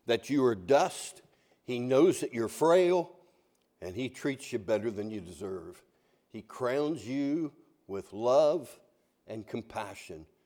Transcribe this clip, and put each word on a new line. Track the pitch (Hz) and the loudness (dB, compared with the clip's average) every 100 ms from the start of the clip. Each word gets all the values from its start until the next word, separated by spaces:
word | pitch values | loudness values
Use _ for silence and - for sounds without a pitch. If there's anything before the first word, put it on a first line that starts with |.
| - | -2
that | 117 - | -2 0
you | 143 127 | 2 4
are | 104 | 2
dust. | 87 139 180 - - - _ _ _ _ | 4 4 4 -2 -14 -16 _ _ _ _
He | - 123 | -8 -4
knows | 123 131 180 - | 2 6 6 4
that | 147 | -2
you're | 117 110 | -4 -4
frail, | - 156 180 180 180 165 - _ _ _ _ _ - | 2 4 6 6 2 0 -10 _ _ _ _ _ -14
and | 90 92 | -10 -6
he | 127 | -6
treats | - 147 131 - | -4 -6 -6 -6
you | 120 | -6
better | 95 107 113 | 0 0 0
than | 101 107 | -4 -6
you | 107 | -8
deserve. | 87 95 98 92 82 87 _ _ _ _ _ | -12 -12 -10 -10 -12 -18 _ _ _ _ _
He | 117 | -18
crowns | - - 123 139 147 156 101 | -16 -6 -2 0 -2 -4 -6
you | 135 139 156 151 - _ _ - | -4 -2 -2 -4 -10 _ _ -12
with | 98 - | -10 -10
love | 101 120 135 151 165 117 - _ _ _ _ - | -4 2 4 4 2 -4 -18 _ _ _ _ -14
and | 110 101 | -14 -10
compassion. | 120 110 117 101 98 - 80 80 _ | -10 -10 -10 -10 -12 -16 -16 -18 _